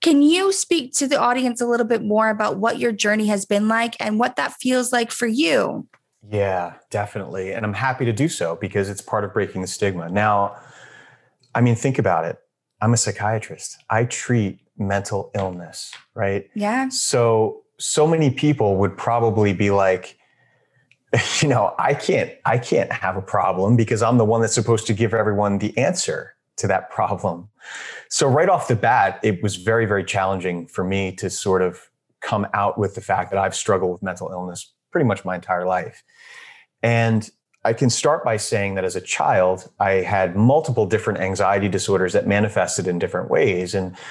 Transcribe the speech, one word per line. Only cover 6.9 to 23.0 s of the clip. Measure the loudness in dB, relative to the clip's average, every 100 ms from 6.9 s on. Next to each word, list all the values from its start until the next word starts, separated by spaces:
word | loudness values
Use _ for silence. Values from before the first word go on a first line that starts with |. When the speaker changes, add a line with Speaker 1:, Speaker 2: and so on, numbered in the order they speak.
Speaker 2:
definitely. | -6 -4 -6 -8 -8 -6
And | -4 -4
I'm |
happy | -2 -2 0 -2
to |
do | 0 0
so | 0 -4 -4
because | -4 -2 -2
it's | -6
part | -4 -4
of | -2
breaking | -2 -4 -4
the | -8
stigma. | -2 -2 -2 -4
Now, | 0 2 2 0 -6 -20 -20 -20 -20 -20 _ _ _ _ 0
I |
mean, | 2 2
think | 0 0
about | 2 2 -2
it. | -6 _ _ _ -4
I'm | 0
a | 2
psychiatrist. | 0 -2 -2 -4 -6 -14 -16 -14 -4
I | -2 -2
treat | -4 0 2 0 -4 _ -6
mental | -2 -2 -2 -6 -6
illness, | -6 -6 -6 -14 -16 -16 -18 _
right? | -4 -2 -2 -6
Speaker 1:
Yeah. | -4 -2 -2 -2
Speaker 2:
So, | -4 0 2 4 4 2 -2 _ -10
so | -2 2 4
many | 4 2
people | 2 0 2 2 2
would | 0 -2
probably | -2 2 2 2 2
be | 2 2
like, | 4 4 2 -4 -20 _ _ _ _ _ _ _ _ -4
<laughs> | -2 0 0
you | 2
know, | 2 0 0
"I | 0
can't, | 0 0 0 0 -4 -2
I | 0
can't | 0 0 0
have | -4